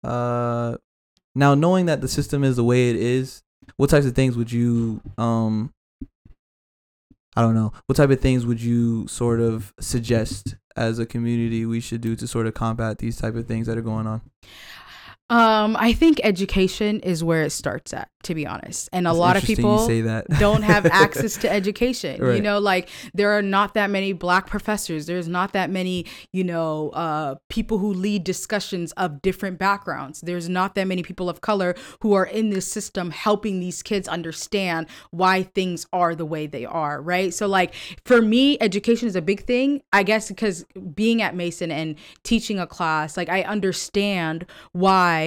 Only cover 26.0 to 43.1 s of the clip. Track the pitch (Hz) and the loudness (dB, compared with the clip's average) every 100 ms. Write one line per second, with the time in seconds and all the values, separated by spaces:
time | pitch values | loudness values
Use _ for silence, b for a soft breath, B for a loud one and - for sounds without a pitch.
26 | 165 B B 185 180 170 165 156 151 - | -6 B B -4 -2 -2 -2 -2 -4 -4
27 | 165 151 151 135 _ - 226 214 208 190 | -4 -2 -4 -8 _ -6 -2 -2 0 -2
28 | 196 208 175 180 - 208 - 185 170 - | -2 -2 -2 -6 -4 -6 -4 -6 -6 -4
29 | 180 143 190 190 196 185 190 196 196 151 | -6 -2 -4 -4 -8 -2 0 0 -4 -8
30 | 139 - 170 175 170 180 190 - 190 185 | -10 -12 -8 -6 -2 -2 0 -2 -2 -2
31 | - 185 180 175 - 208 180 180 B B | -6 -6 -6 -6 -2 0 0 -2 B B
32 | 220 196 185 208 220 196 185 220 202 - | 2 2 2 0 -2 -2 -4 -8 -6 -6
33 | 175 156 - 208 214 185 180 - - 208 | -6 -4 0 0 0 -4 -6 -8 -4 -4
34 | 190 165 165 160 - 202 190 165 160 B | -4 -8 -8 -10 -6 -4 -2 -4 -6 B
35 | B 165 185 190 185 - 185 170 - 185 | B 0 2 2 0 -2 -2 -4 -4 0
36 | 170 165 160 156 151 147 120 170 151 147 | 0 0 -6 -6 -6 -8 -6 -4 -4 -4
37 | 151 180 190 - 208 190 180 B B B | -2 0 0 -2 0 2 0 B B B
38 | - 247 220 233 269 285 220 190 202 233 | 4 6 6 4 4 4 0 0 0 0
39 | 233 185 160 202 - 247 269 285 _ 202 | 0 -2 -2 -4 0 0 2 -2 _ 0
40 | 196 214 - 190 220 170 - 190 190 151 | 2 0 -2 -4 -4 -4 -12 -16 -12 -2
41 | 220 233 202 180 175 170 165 151 160 151 | 0 2 -2 -4 -6 -6 -6 -4 -6 -8
42 | B B - 233 - 202 170 - 165 156 | B B -2 -2 0 -6 -6 -4 -2 -2
43 | 151 | -4